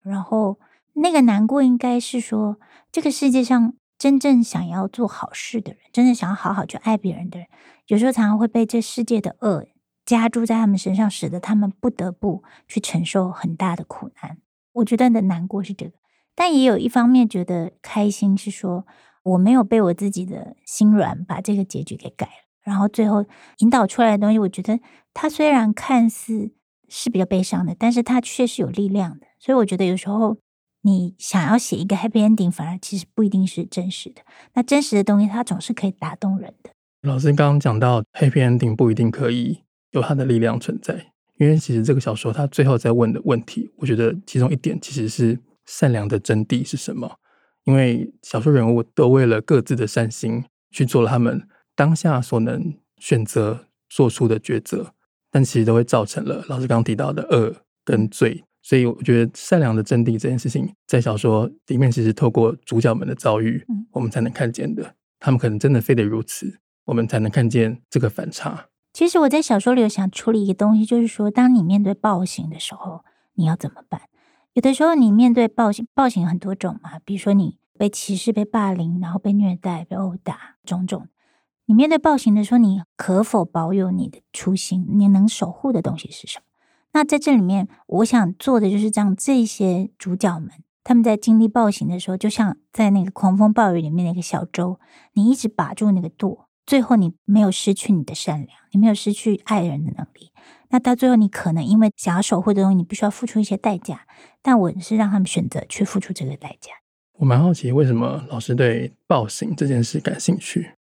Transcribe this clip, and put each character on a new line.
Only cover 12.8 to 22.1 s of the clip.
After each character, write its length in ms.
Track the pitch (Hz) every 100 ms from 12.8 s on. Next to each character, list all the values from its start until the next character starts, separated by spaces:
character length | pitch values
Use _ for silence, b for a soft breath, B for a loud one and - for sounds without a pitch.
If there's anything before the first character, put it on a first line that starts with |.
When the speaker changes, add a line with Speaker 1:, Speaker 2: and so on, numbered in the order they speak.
| - 170
Speaker 1:
受 260 | 170 202 185
很 260 | 180 185 160
大 180 | 190
的 100 | 175
苦 260 | 165 - - _
难。 160 | - 160 _ _ _
我 100 | -
觉 120 | 220 226
得 140 | 254
的 120 | 226
难 260 | 190 170 180
过 140 | 196
是 120 | 190
这 120 | 196 170
个， 60 | _ _ _ _ -
但 180 | 349
也 100 | 302
有 140 | 262 208
一 100 | 247
方 200 | 247 233
面 200 | 254 233
觉 160 | 190
得 280 | 175 180 165 _
开 260 | - 220 208
心， 300 | 196 202 196
是 100 | -
说 380 | 196 196 175 - b b b
我 120 | - 180
没 140 | 190
有 140 | 254
被 180 | 208 226
我 100 | 190
自 160 | 175 202
己 160 | 202
的 320 | 180 214 - -
心 280 | - - 214
软 320 | 214 185 -
把 160 | 180 180
这 160 | 190 202
个 80 |
结 180 | 190 135
局 140 | 143 -
给 120 | -